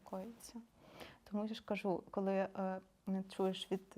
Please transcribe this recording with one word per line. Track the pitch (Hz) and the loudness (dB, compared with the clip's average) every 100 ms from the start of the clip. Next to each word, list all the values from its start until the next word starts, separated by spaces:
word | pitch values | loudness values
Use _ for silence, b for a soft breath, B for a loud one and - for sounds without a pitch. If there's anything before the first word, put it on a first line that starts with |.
коїться. | - 190 202 233 - 233 - B B B B B - | -8 -6 -6 -10 -14 -14 -14 B B B B B -4
Тому | 208 214 | -2 0
я | |
ж | 226 | -4
кажу, | - 202 202 175 - | -2 0 2 2 0
коли, | - 190 | 0 4
е, | 196 190 196 190 190 - _ - 190 190 | 4 2 2 0 0 -6 _ -2 -2 -2
чуєш | - 190 185 - | 2 2 2 0
від, | 190 190 | -2 -2